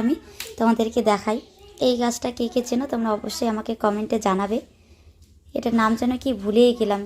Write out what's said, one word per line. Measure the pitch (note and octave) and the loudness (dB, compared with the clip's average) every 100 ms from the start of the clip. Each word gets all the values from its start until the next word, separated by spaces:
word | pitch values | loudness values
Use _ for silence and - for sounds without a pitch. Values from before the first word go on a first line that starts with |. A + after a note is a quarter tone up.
আমি, | A3+ D#4+ - - - - | 0 0 -4 -16 -12 0
তোমাদেরকে | A3+ A3+ A3+ A#3 G#3+ | 2 2 0 0 0
দেখাই। | G3+ G#3+ A3+ - - - - B3+ | 0 0 -4 -6 -20 -20 -2 0
এই | A#3+ | 2
গাছটা | A#3+ A#3+ B3 A#3+ | 0 -2 -6 -4
কে | A#3 | -4
কে | B3+ A#3+ | -2 -2
চেনো | B3 C#4 | -2 -2
তোমরা | A#3+ A3+ G#3 | -2 -2 -2
অবশ্যই | G#3+ - A#3 | -4 -4 -2
আমাকে | G#3+ A3 A3+ | -2 -4 -2
কমেন্টে | G#3+ G#3 G#3+ A3+ G#3+ | 0 0 -2 0 0
জানাবে। | F#3+ G3+ A3+ - - - - - - - _ - - | 0 0 -4 -6 -16 -20 -20 -20 -20 -20 _ -10 -6
এটার | A#3 A3+ | 0 2
নাম | A3 A3+ | 2 2
যেন | B3 B3+ | 0 -2
কি | C4+ G#3+ | -2 -2
ভুলেই | G3 G#3+ B3 A#3+ | 2 6 6 4
গেলাম, | G#3 G3+ | 0 -2